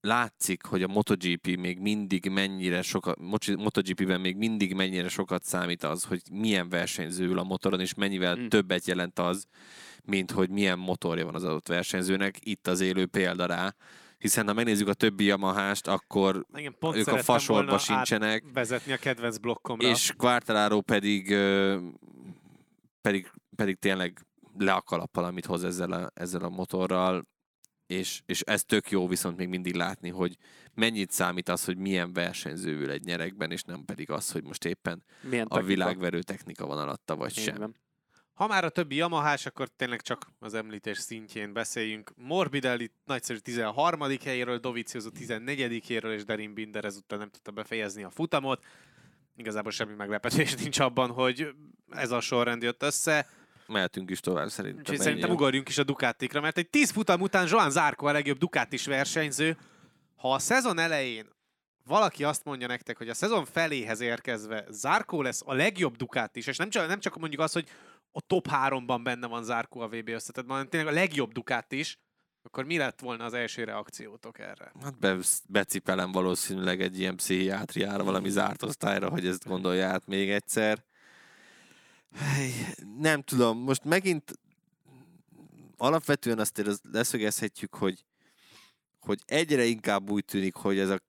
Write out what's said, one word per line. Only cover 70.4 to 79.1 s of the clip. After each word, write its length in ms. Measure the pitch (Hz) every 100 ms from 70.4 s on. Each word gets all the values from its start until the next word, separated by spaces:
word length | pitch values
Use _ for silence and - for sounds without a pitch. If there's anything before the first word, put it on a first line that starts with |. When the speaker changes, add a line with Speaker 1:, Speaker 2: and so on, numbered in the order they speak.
| 123 135
Speaker 3:
hanem 140 | 135
tényleg 220 | 165 156
a 40 | 151
legjobb 360 | 185 147 117
Ducatis, 640 | 117 - 120 - 135 160 - _ _ _ _
akkor 200 | - - 131
mi 120 | 170
lett 220 | 131 -
volna 240 | 127 117
az 100 | 117
első 300 | 120 113 -
reakciótok 760 | 110 107 104 - 110 110 113 -
erre? 320 | 98 98 - -
Speaker 1:
Hát 160 | 135 127
be-, 180 | 95 92 87 - -
becipelem 640 | 101 95 98 - 92 92
valószínűleg 720 | 95 92 87 - 95 92 92
egy 180 | 95 92
ilyen 160 | 92 92
pszichiátriára, 880 | - 92 92 98 - - 101 101
valami 260 | - 95 95
zárt 340 | 101 98 -
osztályra, 460 | - - 104 98
hogy 180 | 95